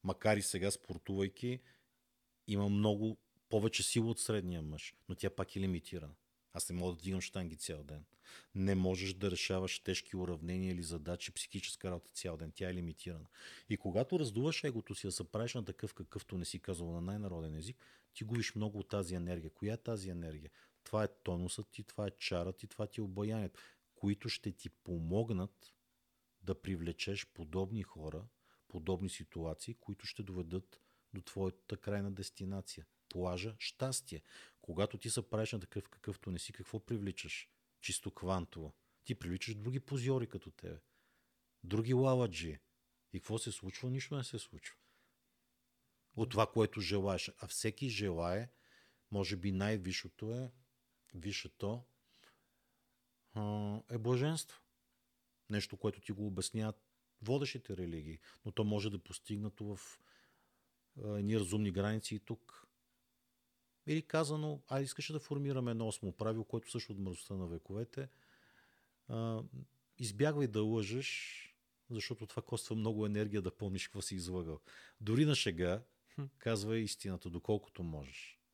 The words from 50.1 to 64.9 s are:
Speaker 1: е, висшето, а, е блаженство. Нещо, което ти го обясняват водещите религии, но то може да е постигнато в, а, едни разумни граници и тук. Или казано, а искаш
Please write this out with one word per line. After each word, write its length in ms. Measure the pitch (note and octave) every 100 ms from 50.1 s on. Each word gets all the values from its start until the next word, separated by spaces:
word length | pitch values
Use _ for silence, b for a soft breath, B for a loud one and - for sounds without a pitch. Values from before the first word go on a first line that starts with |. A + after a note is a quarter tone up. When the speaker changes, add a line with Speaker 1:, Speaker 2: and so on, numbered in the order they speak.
| - G#2+
Speaker 1:
е, 180 | A#2+ B2+ - _ _ _ _ _
висшето, 680 | F2+ F#2 F#2+ - _ G2+ A#2 B2 _ b b b b b b b b b b _ _ _
а, 460 | A2 G#2 G#2 G#2 G#2+ -
е 80 | A#2+
блаженство. 640 | A2 B2 C#3+ D#3+ - - _ _ _ _ _ _ _ _ _
Нещо, 260 | G#2 - G#2+
което 240 | A2 -
ти 120 | -
го 140 | G2+ G#2
обясняват 500 | F#2+ - A2+ G#2+ G#2+ _ _ _ _
водещите 540 | G#2 C#3 C#3 B2+ - F#2+
религии, 420 | F2 E2 D#2 D#2+ B B
но 80 | -
то 120 | G2
може 260 | G#2 G#2 G#2
да 60 | G2
е 40 |
постигнато 760 | - - - G#2 G#2 - G#2 G2
в, 240 | - - b b b b b b b _ _ -
а, 140 | G#2 G#2
едни 220 | G2+ A2
разумни 300 | F#2 G#2 G#2+
граници 440 | F#2 G2+ A2 -
и 40 | G#2+
тук. 500 | - A2 - - - _ _ _ _ _ _ _ _ _ _ _ -
Или 140 | D#3
казано, 600 | D#3 D#3+ D#3 D3+ D3+ D3 -
а 120 | C3+
искаш 320 | C#3